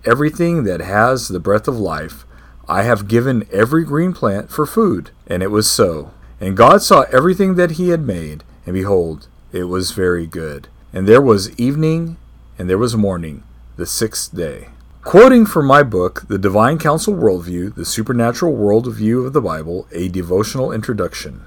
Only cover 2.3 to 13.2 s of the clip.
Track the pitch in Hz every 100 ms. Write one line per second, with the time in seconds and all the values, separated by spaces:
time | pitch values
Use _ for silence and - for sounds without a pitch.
2.3 | - - - - 87 113 110 101 117 127
3.3 | 120 104 95 117 160 156 143 180 175 214
4.3 | 104 - - 151 - 214 95 - - -
5.3 | 90 95 104 110 - 98 80 73 - -
6.3 | - 95 95 120 196 - 175 127 131 165
7.3 | 185 190 180 175 160 180 170 135 87 80
8.3 | 76 - - - 92 95 98 82 76 -
9.3 | - - 90 90 92 92 - 92 87 82
10.3 | 82 80 69 - - - - 95 120 135
11.3 | 101 95 - 120 147 156 165 165 165 -
12.3 | - - - 90 92 120 117 101 90